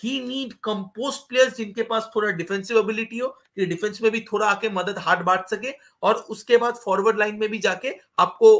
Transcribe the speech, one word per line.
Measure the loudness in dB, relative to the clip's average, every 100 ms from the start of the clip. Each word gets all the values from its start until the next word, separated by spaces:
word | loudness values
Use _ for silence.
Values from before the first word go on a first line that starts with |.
he | -6 -6 -6
need | -8 -8 -10 -8
composed | -6 -8 -8 -6 -6 -2
players | 2 2 0
जिनके | -8 -6 -4
पास | -4 -2
थोड़ा | -2 -2 -2
डिफेंसिव | -4 -6 0 0
एबिलिटी | 0 -2 -6 -6
हो, | -8
कि | -10 _ -4 -4
डिफेंस | -2 -6 -2
में | -2
भी | -2 -4
थोड़ा | -2 0
आके | 0 -2
मदद | -4 -4 -4 0
हाथ | 0
बांट | 2 0 -2
सके | -8 -8 -14 _ -2
और | 0 0 -2 -8
उसके | 2 4
बाद | 4 -4
फॉरवर्ड | -2 2 2 2
लाइन | 0 -2
में | -4
भी | -2 -2
जाके | -2 -8 -10 _ 0
आपको | 0 6 8